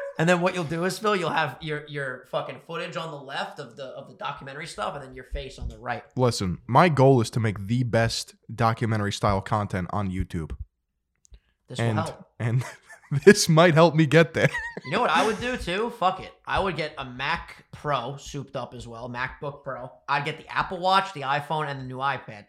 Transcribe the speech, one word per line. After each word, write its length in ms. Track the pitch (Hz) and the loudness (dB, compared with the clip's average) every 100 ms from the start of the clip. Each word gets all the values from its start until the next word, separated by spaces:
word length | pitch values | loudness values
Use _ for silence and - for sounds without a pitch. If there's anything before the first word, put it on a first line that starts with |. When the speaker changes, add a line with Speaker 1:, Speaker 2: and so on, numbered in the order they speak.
| - - | 10 2
Speaker 1:
And 80 | 160 | 6
then 120 | 180 | 6
what 140 | 180 | 4
you'll 80 | 180 | 2
do 200 | 156 165 | 0 0
is, 140 | 185 180 | 0 2
Phil, 160 | 214 202 | 2 2
you'll 140 | 160 | 2
have 260 | 156 151 127 | 2 0 -2
your, 240 | 156 147 147 | -6 -6 -6
your 380 | 147 139 127 - | -6 -6 -8 -4
fucking 300 | 156 139 123 - | -4 -4 -10 -10
footage 300 | 165 180 160 | -8 -6 -6
on 140 | 160 | -8
the 60 | 147 | -8
left 420 | 131 151 196 - | -8 -6 -6 -8
of 180 | 127 139 | -14 -12
the, 100 | 127 | -12
of 220 | 120 139 | -12 -14
the 60 | |
documentary 520 | 127 139 151 139 139 165 | -10 -8 -8 -10 -12 -10
stuff 260 | - 208 | -6 -6
and 80 | 143 | -6
then 100 | 131 | -12
your 100 | 127 | -14
face 340 | - 143 135 - | -10 -8 -8 -10
on 100 | - | -10
the 100 | 110 | -8
right. 260 | 123 113 - - | -6 -6 -4 2
Speaker 2:
Listen, 420 | 123 - 98 85 - | 2 4 0 -2 2
my 200 | 127 180 | 6 6
goal 320 | 135 131 131 | 8 8 8
is 80 | 110 | 4
to 100 | 120 | 2
make 260 | 110 98 98 | 0 0 0
the 160 | 120 | 2
best 520 | 123 113 117 - - - - | 4 4 4 0 -6 -14 -10
documentary 580 | 110 113 113 113 110 101 | 0 2 2 2 2 0
style 280 | - 110 98 | 2 2 2
content 480 | - 110 101 95 87 | 2 0 0 -2 -2
on 200 | 101 98 | -2 -2
YouTube. 400 | 92 87 87 76 - - _ _ _ _ _ _ - _ _ - | -2 -2 -4 -6 -8 -12 _ _ _ _ _ _ -20 _ _ -10
Speaker 1:
This 100 | 120 | -2
will 80 | 117 | 2
Speaker 2:
And, 120 | 107 | 2
Speaker 1:
help. 280 | 107 - - - | -2 -6 -14 -4
Speaker 2:
and 260 | 113 123 - - | 0 2 0 -8
<laughs> 80 | - - - | -20 -20 -2
<laughs> 140 | 143 | 0
This 240 | 190 202 - | 0 0 2
might 260 | 156 180 | 4 4
help 200 | 151 170 | 4 4
me 120 | 151 156 | 4 2
get 280 | 156 165 | 4 2
there. 140 | 110 110 | 0 0
<laughs> 40 | - 880 - | -2 -10 -10
Speaker 1:
You 80 | - | -6
know 80 | 185 | -2
what 100 | 226 | 0
I 160 | 160 208 | 2 0
would 140 | 202 | -2
do 160 | 240 247 | -4 -6
too? 340 | - 190 233 - | -4 -4 -4 -2
Fuck 220 | 180 180 | -2 -2
it. 80 | 101 - - | -8 -14 -4
I 140 | 139 | -2
would 160 | 190 156 | 0 -2
get 180 | 151 147 | -6 -8
a 80 | |
Mac 600 | 127 123 139 165 - - - | -10 -6 -4 -4 -6 -18 -18
Pro 440 | - 147 135 120 139 | -8 -2 0 -2 -8
souped 360 | - 143 - | -10 -10 -8
up 180 | 131 120 | -8 -8
as 140 | 123 113 | -10 -12
well, 220 | 113 123 | -12 -8
MacBook 540 | 123 127 - 147 143 | -4 -4 -4 -10 -10
Pro. 260 | 135 123 127 - - | -10 -8 -10 -10 -2
I'd 160 | 143 | 0
get 140 | 147 151 | 0 -6
the 80 | - | -4
Apple 300 | 127 156 185 | -2 -2 0
Watch, 340 | 185 190 190 | 4 4 4
the 100 | 143 | -2
iPhone, 460 | 131 147 147 156 147 | -2 0 0 -2 -2
and 120 | 135 | -4
the 40 | |
new 120 | 131 127 | -8 -4
iPad. 480 | 139 127 - 107 | -2 -2 -6 -16